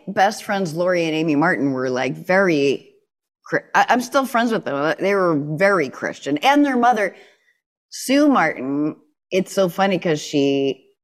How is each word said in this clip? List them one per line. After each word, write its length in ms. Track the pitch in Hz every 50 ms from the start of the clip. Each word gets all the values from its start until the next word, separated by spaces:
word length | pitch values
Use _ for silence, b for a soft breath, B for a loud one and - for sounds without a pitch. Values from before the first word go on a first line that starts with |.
| - -
best 340 | 196 220 185 208 214 - -
friends, 280 | - 202 196 190 160 147
Lori 320 | 170 175 185 180 175 165
and 100 | 160 156
Amy 220 | 156 160 165 147
Martin, 360 | 143 160 180 170 107 135 143 135
were, 180 | 127 127 131
like, 240 | 127 123 131 131 160 156 165
very, 640 | - 180 190 196 185 160 143 139 139 120 - - _ _ _ _ _ _ _ _ _ _ _ _ - 165
Chri-, 120 | - - _ -
I, 100 | 185 - -
I'm 100 | 220 247
still 240 | 247 - - 277 269
friends 260 | - - 233 240 240 226
with 120 | 180 -
them. 300 | - 139 139 147 156 156 -
They 160 | - 190 202
were 240 | 196 185 175 160 143 147 147 156 147
very 320 | 190 202 202 175 143 123
Christian. 480 | - - - 87 - - - 139 143 147
And 260 | - 262 285 294 294
their 140 | 277 262 240
mother, 360 | 233 247 247 214 202 175 - b b b b b b b b b b _ _ _ _ _
Sue 380 | - - - - 262 285 302 294
Martin, 680 | 254 202 165 156 - - 123 135 139 147 147 156 160 - _ _ _ _ _ -
it's 220 | 175 190 185 - -
so 160 | 196 190 175
funny 300 | 165 - 190 196 190 185
'cause 220 | - 180 156 147
she, 680 | - - - 143 139 139 139 139 139 139 - - _ _ _ _